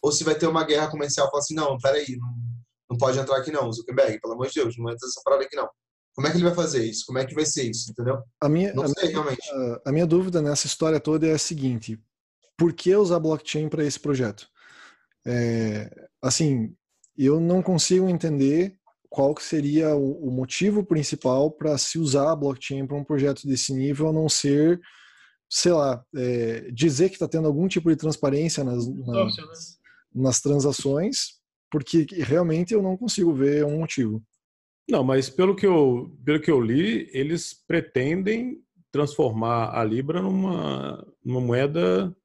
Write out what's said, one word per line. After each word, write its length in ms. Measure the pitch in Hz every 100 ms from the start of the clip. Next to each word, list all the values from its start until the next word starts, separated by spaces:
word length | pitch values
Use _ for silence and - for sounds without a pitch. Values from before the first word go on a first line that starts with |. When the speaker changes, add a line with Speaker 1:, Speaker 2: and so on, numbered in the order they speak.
Speaker 1:
Ou 100 | 147
se 120 | 147
vai 120 | 165 151
ter 100 | 165
uma 180 | 160 156
guerra 240 | 147 151
comercial, 360 | 151 143 - 139
fala 100 | 143
assim, 160 | 139 156
"Não, 220 | 147 131
peraí, 400 | 135 147 143 123
não, 180 | 120 120 117 - - _ _
não 60 | 120
pode 200 | 131 131
entrar 200 | 135 135
aqui 140 | 135
não, 200 | 151 120
Zuckerberg, 480 | 110 - 127 120 107
pelo 140 | 113
amor 140 | 117 131
de 60 | 156
Deus, 200 | 120 120
não 80 | 117
entra 180 | 117 127
nessa 140 | -
parada 200 | - 135
aqui 120 | 131 143
não." 140 | - _ _ _ _
Como 140 | - 147
é 40 |
que 40 | 170
ele 60 |
vai 100 | 175
fazer 300 | 170 160 131
isso? 220 | 110 - -
Como 140 | 127
é 60 | 127
que 80 |
vai 120 | 151 151
ser 240 | 151 123
isso, 200 | 110 -
entendeu? 320 | - 120 135 - _
Speaker 2:
A 80 | 143
minha, 240 | 156 196
Speaker 1:
Não 100 | 196
Speaker 2:
a 40 | 143
Speaker 1:
sei, 140 | 143 -
Speaker 2:
minha 40 |
Speaker 1:
realmente. 360 | 160 147 127 -
Speaker 2:
dúvida, 320 | 285 127 117 143
a 60 |
minha 120 | 147 175
dúvida 360 | 170 185 175
nessa 260 | 147 143 139
história 320 | - 160 156
toda 260 | 151 156 160
é 60 |
a 60 | 156
seguinte, 600 | - 160 131 117 110 110 _ _ _ _ _ -
por 160 | 165
que 200 | 165 175
usar 240 | 202 196 170
blockchain 500 | 160 156 - 151 151
pra 160 | 151 147
esse 120 | -
projeto? 460 | 143 139 117 104 - _ - - - _ _ _ 120
É, 640 | 120 117 113 110 104 107 - - _
assim, 540 | 131 - 156 131 110 - _ _ _ -
eu 220 | 135 156
não 220 | 170 185
consigo 480 | 185 175 - 185 185
entender 680 | 170 165 143 135 156 190 - _ _ _
qual 240 | - 139 147
que 80 |
seria 520 | - 160 143 151 156 147
o, 320 | 135 147 143
o 40 |
motivo 520 | 127 127 - 190 208
principal 680 | 202 160 143 147 - 127 151
pra 260 | 156 156 143
se 200 | - 160
usar 340 | 156 139 143
a 40 | 160
blockchain 500 | 143 131 - 135 135
pra 100 | 143
um 60 |
projeto 440 | 139 151 139 135 147
desse 260 | 127 -
nível, 340 | 131 135 139 156
a 40 |
não 140 | 156 156
ser, 540 | - 143 143 160 175 - - - _ _ _ _
sei 220 | - 180
lá, 300 | 165 143 120 _ 147
é, 560 | 123 120 117 113 -
dizer 380 | 120 165 131 190
que 100 | 190
tá 80 | 160
tendo 200 | 160 156
algum 200 | 143 185
tipo 220 | 180 165
de 60 | 151
transparência 680 | 156 151 143 139 165 -
nas, 240 | 135 123 120
nas, 200 | 135 123
Speaker 3:
Óbvio, 380 | 117 110 - 156
né? 60 | 165 - - _ _ _ -
Speaker 2:
nas 260 | 131 123
transações, 1000 | 143 143 139 131 139 139 202 269 - _ _ _ _
porque 360 | 151 135 170 147
realmente 600 | 185 117 156 175 160 175
eu 80 | 220
não 160 | 190 185
consigo 360 | 240 - 170
ver 320 | 139 139 147 147
um 140 | 151
motivo. 440 | 160 - 113 110 110 _ _ _ _ _ -
Speaker 4:
Não, 140 | 214
mas 260 | 131 135 135
pelo 260 | - 185 190
que 100 | 202
eu, 520 | 175 139 123 131 - 127
pelo 140 | 156
que 80 | 156
eu 80 | 143
li, 500 | 113 131 196 226 -
eles 400 | 131 143 165 - - _
pretendem 920 | 165 - 131 135 175 190 226 247 - _ _ _
transformar 840 | 135 147 - 135 110 113 120 113 -
a 60 |
Libra 380 | 110 110 139 175
numa, 840 | 190 190 190 180 - 135 139 - - _
numa 160 | - 127
moeda 720 | 123 120 143 160 180 185 190 180